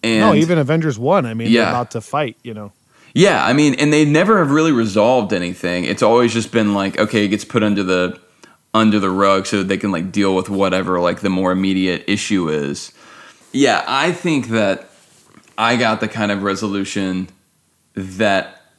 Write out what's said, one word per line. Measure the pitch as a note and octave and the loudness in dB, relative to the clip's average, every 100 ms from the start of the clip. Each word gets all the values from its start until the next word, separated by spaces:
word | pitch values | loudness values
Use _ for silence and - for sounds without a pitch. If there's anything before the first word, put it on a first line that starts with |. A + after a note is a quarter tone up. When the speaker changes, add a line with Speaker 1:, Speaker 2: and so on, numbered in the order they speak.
Speaker 1:
And | F3+ A2 | 0 2
Speaker 2:
No, | G#3+ | 4
even | D#3+ E3 E3+ | 4 2 2
Avengers | C#3 D#3+ D#3 A2 | 2 0 0 -4
one, | B2+ F#3+ B2 | 0 0 0
I | |
mean, | A2+ A#2 | -4 0
Speaker 1:
Yeah. | A#2 G#2 | 2 2
Speaker 2:
they're | |
about | A#2+ A#2+ | -2 -4
to | A#2 | -8
fight, | - C#3+ C#3 G#2 | -6 -4 -4 -8
you | B2 | -16
know? | G#2+ G#2 _ _ _ - | -14 -16 _ _ _ -8
Speaker 1:
Yeah, | - F#3+ C3+ F2 | 2 4 4 2
I | |
mean, | C3+ D3+ C3 | 4 2 2
and | D3 | 2
they | D3+ D3+ | 4 4
never | D3+ F#3+ G#3+ | 4 4 2
have | D3+ | 2
really | D3 D#3+ | 2 2
resolved | C3 A2+ G2 G#2+ B2+ G2+ | 2 0 2 2 2 0
anything. | G2 F2 F2 F2+ F2 | -2 -4 -6 -4 -2
It's | F2 G2+ | -2 0
always | A2+ A#2 A#2+ | 2 4 4
just | A2+ A2 | 0 -2
been | A#2 G#2 | -2 0
like, | G2+ G2 - | 0 -2 -2
okay, | A2 A2+ G#2 | 0 0 0
it | |
gets | G#2 - | -2 -2
put | B2 | -2
under | G#2+ G2+ | 0 0
the, | F#2 F#2 F2+ - _ _ - _ _ | 0 0 -2 -6 _ _ -20 _ _
under | A2 A2 G#2 | 2 2 2
the | G2 | 0
rug | F#2 G2 G2 F#2+ | 2 2 2 0
so | G#2 | -4
that | F#2+ | -2
they | G2 | -2
can, | G#2 | -2
like, | F2 F#2 | -4 -4
deal | G#2 G2 F#2 | -2 0 0
with | F#2 | -2
whatever, | G2 F#2+ F#2 F2+ F2+ | -2 0 0 -2 0
like, | F2 F2+ | 0 -2
the | G2+ | -2
more | F#2 F#2 | 0 0
immediate | F#2 F#2+ F#2+ F#2 E2+ - | 0 0 0 0 -2 -2
issue | G2+ - G2 E2 | -4 0 -2 0
is. | D2+ C#2+ D2 - _ - - - - _ | -2 -4 -8 -12 _ -20 -20 -20 -20 _
Yeah, | C3 C3+ G2+ - | 0 2 0 0
I | C3+ D#3+ | -2 -2
think | F3 F3+ D3+ A2 | -2 -2 -2 -2
that | A2+ G2+ F#2+ - _ _ _ _ - _ - | -2 0 -2 -8 _ _ _ _ -20 _ -2
I | A2+ A#2+ | 0 2
got | A#2 G#2+ | 0 0
the | G#2+ | -4
kind | - G#2 | -4 -4
of | G2+ | -2
resolution | G2 F#2+ G#2+ G2 F#2+ G#2 F#2+ F#2 F#2 _ _ _ _ _ _ | -2 -4 -4 -4 -6 -6 -4 -6 -8 _ _ _ _ _ _
that | - F#2+ F2+ G#2+ G2 - - _ | -12 -10 -2 0 0 -2 -14 _